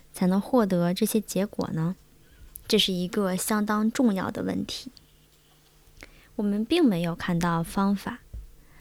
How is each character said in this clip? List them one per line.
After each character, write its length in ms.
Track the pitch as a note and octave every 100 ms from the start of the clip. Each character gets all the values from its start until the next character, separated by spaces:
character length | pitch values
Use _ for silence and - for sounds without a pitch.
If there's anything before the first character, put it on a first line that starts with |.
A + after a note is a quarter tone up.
| -
才 140 | - F#3
能 160 | F#3+
获 240 | - B3+ G3+
得 260 | F3+ F3
这 140 | F#3 G#3+
些 160 | A3
结 240 | - - G#3
果 240 | - -
呢？ 220 | D#3 E3 F#3 - - - - - - -
这 120 | G#3+
是 120 | G3
一 160 | F#3 F3+
个 280 | G#3+ G3 F#3
相 280 | - G#3+
当 280 | G#3 G#3+ A3
重 200 | - B3
要 200 | F#3+ -
的 100 | -
问 240 | F#3 F#3 G#3
题。 260 | - - - - _ _ _ _ _ _ _ - - - - - -
我 40 |
们 240 | G#3 G3+ A3+
并 180 | E4+
没 200 | D4 E3+
有 120 | E3+ E3
看 220 | - E3+
到 240 | E3+ E3
方 340 | E3+ - G3 G3+
法， 260 | - B3 - - - - - -